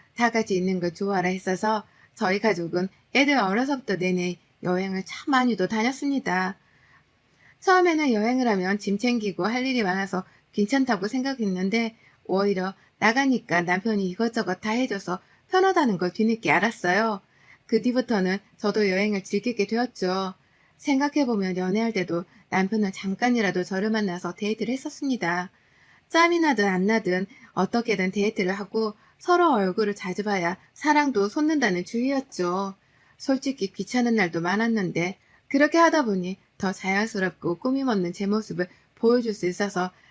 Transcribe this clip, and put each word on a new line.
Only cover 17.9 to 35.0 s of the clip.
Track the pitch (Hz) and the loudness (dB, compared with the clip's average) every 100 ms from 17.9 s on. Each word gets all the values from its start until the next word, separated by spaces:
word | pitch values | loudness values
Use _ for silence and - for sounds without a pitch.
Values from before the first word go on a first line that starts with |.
| 247 247 214 185 196 - _ | 0 0 0 0 -2 -6 _
저도 | 208 208 208 | -2 0 0
여행을 | 190 208 196 | 2 0 -2
즐기게 | 190 202 240 233 202 | -2 -4 -2 -2 -2
되었죠. | 226 247 - 185 190 190 - _ _ _ _ | -2 -2 -2 -2 -2 -4 -10 _ _ _ _
생각해보면 | - 269 285 294 262 214 190 180 | 0 0 2 2 0 0 0 0
연애할 | 185 208 226 | 0 0 0
때도 | 202 170 170 175 - _ | -2 -2 -4 -6 -16 _
남편은 | 190 190 220 202 | -2 0 0 -2
잠깐이라도 | - 190 190 247 240 202 180 | -4 -6 -2 0 2 0 -2
저를 | 175 190 214 | -4 -2 -2
만나서 | 220 202 180 180 - | 0 -2 -4 -8 -6
데이트를 | 208 220 208 262 | -6 -4 -4 -4
했었습니다. | 302 - 277 247 170 175 180 - _ _ _ _ _ | -8 -8 -4 -2 -2 -2 -6 -14 _ _ _ _ _
짬이 | 330 339 339 | 2 4 4
나든 | 320 214 202 | 2 2 2
안 | 185 190 | 2 2
나든 | 226 202 180 196 - - | 2 0 -2 -4 -10 -8
어떻게든 | - 190 233 233 196 185 | -2 0 0 0 0 0
데이트를 | 202 202 214 180 | 0 0 0 -2
하고 | 196 196 226 220 - _ _ | -2 -4 -4 -4 -6 _ _
서로 | - 349 339 | 0 4 4
얼굴을 | 240 190 180 208 202 | 4 2 2 -2 -2
자주 | 190 180 | -6 -4
봐야 | 208 196 170 185 _ | -2 -2 -2 -4 _
사랑도 | - 302 302 285 208 202 | -4 2 2 2 2 0
솟는다는 | 302 302 311 233 180 185 | 0 0 2 2 0 -2
주의였죠. | 233 254 277 262 - 180 185 196 190 _ _ _ _ | -2 0 -2 -4 -4 -2 -2 -4 -10 _ _ _ _
솔직히 | - 262 269 269 190 | -2 -2 -2 -4 -6
귀찮은 | - 190 247 240 220 | -6 -4 0 2 2
날도 | 180 165 | 0 0
많았는데 | 170 202 233 226 180 165 | -2 0 0 0 -2 -2